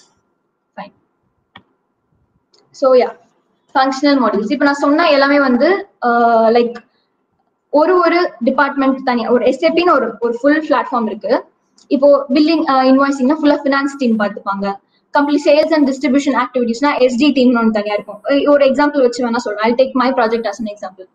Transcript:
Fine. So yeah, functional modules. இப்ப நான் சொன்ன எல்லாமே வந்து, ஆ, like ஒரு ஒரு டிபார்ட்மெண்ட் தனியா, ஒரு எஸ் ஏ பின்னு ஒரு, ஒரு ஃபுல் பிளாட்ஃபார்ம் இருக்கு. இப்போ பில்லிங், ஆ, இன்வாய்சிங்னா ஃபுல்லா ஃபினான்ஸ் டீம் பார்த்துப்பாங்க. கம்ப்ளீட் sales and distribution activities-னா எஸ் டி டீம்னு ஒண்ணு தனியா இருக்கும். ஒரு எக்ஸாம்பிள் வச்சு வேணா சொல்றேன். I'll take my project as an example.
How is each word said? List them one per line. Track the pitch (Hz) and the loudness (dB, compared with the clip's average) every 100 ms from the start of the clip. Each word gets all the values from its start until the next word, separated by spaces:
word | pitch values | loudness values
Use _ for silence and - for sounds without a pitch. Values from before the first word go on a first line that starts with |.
| _ _ _ _ _ _ _ - | _ _ _ _ _ _ _ -20
Fine. | 202 _ _ _ _ _ _ - _ _ _ _ _ _ _ _ _ _ _ | -20 _ _ _ _ _ _ -20 _ _ _ _ _ _ _ _ _ _ _
So | - 262 254 | -4 2 4
yeah, | 214 - _ _ _ _ _ 277 | 2 -4 _ _ _ _ _ -2
functional | 269 269 285 277 220 | -2 0 2 2 0
modules. | 202 202 | -2 -4
இப்ப | 285 285 | -2 -2
நான் | |
சொன்ன | 285 285 302 339 | 0 0 2 2
எல்லாமே | 277 277 285 | 2 2 2
வந்து, | 269 240 302 381 - _ | 2 2 2 0 -6 _
ஆ, | 240 240 233 226 226 | -2 0 2 2 2
like | 240 233 220 - _ _ _ _ _ _ _ _ | 2 0 -6 -20 _ _ _ _ _ _ _ _
ஒரு | 285 320 359 | 0 2 2
ஒரு | 359 339 349 - 240 | 2 0 -2 -2 -2
டிபார்ட்மெண்ட் | 269 277 277 269 262 | 0 -2 0 -2 -2
தனியா, | 262 240 220 | -2 -4 0
ஒரு | 240 247 | 0 0
எஸ் | 262 | 0
ஏ | 320 | 0
பின்னு | 330 349 | 0 2
ஒரு, | 285 226 - | 0 0 -4
ஒரு | 233 233 | -6 -2
ஃபுல் | 285 302 302 | 0 0 0
பிளாட்ஃபார்ம் | 262 240 247 214 | -4 -2 -4 -6
இருக்கு. | 202 190 285 - _ _ _ _ | -6 -4 -4 -4 _ _ _ _
இப்போ | 285 285 277 - | 2 4 4 2
பில்லிங், | 285 302 320 320 | 0 2 0 0
ஆ, | 262 | 2
இன்வாய்சிங்னா | 262 262 277 277 254 311 | 4 2 2 0 -2 0
ஃபுல்லா | 294 302 | 0 0
ஃபினான்ஸ் | 277 277 285 - | 0 -2 -4 -4
டீம் | 247 220 | -2 -2
பார்த்துப்பாங்க. | 202 202 202 196 196 196 _ _ _ | -4 -6 -8 -6 -6 -8 _ _ _
கம்ப்ளீட் | 294 285 294 320 | -2 0 0 2
sales | 294 320 311 | 2 2 0
and | 269 | 0
distribution | 262 285 277 285 | 0 0 0 0
activities-னா | 233 269 262 226 226 285 277 | -2 -2 -2 -4 -2 -2 0
எஸ் | 254 240 | 0 2
டி | 294 | 0
டீம்னு | 269 247 233 | 2 2 2
ஒண்ணு | 220 | 0
தனியா | 214 208 | 0 -4
இருக்கும். | 208 202 196 - 277 277 | -6 -8 -12 -2 0 2
ஒரு | 285 269 | 4 2
எக்ஸாம்பிள் | 247 294 294 | 2 0 2
வச்சு | 247 254 240 | 0 -2 -4
வேணா | 233 | -4
சொல்றேன். | 233 208 220 | -6 -4 -2
I'll | 240 | 0
take | 262 | 0
my | 254 247 | 0 -2
project | 254 220 233 226 | 0 -2 -2 -4
as | 202 | -8
an | 214 202 | -12 -12
example. | 190 190 185 | -16 -16 -20